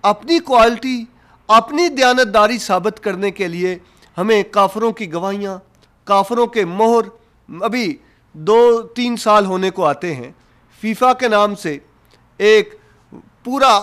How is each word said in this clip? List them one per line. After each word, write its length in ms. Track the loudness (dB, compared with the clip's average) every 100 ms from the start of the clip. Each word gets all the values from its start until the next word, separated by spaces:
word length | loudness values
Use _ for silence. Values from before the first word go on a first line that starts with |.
اپنی 360 | -2 -2 -2 -2
کوالٹی، 640 | 2 4 4 2 -6 -8 -10 _ _ _ 2
اپنی 380 | 2 2 -2 -2
دیانتداری 680 | 2 2 2 2 2 2 0
ثابت 420 | -2 -2 -2 -4
کرنے 280 | -6 -4 -6
کے 160 | -4 -6
لیے 300 | -4 -4 -4 -14 _ _ -6
ہمیں 240 | 0 0 2
کافروں 400 | 0 0 0 -6
کی 220 | -6 -10
گواہیاں، 440 | -8 -6 -8 -10 -12 -18 _ _ _ -2
کافروں 400 | 0 0 -2 -2
کے 180 | -2 -4
مہر، 420 | 0 2 2 -2 -10 _ _ -20 -8
ابھی 360 | -6 -4 -4 -8 _ _ _
دو 480 | -8 0 4 4 2 -2 -6
تین 220 | -4 -4
سال 280 | 0 2 2
ہونے 240 | -2 -4
کو 160 | -2 -2
آتے 280 | -2 -6 -10
ہیں، 160 | -14 -20 _ _ _ _
فیفا 320 | -8 0 0
کے 140 | 0 0
نام 280 | 0 0 -2
سے 220 | -8 -10 -14 _ _ _ _ -2
ایک 360 | 2 4 2 -10 _ _ _ -20 _ _
پورا 340 | -10 0 2 2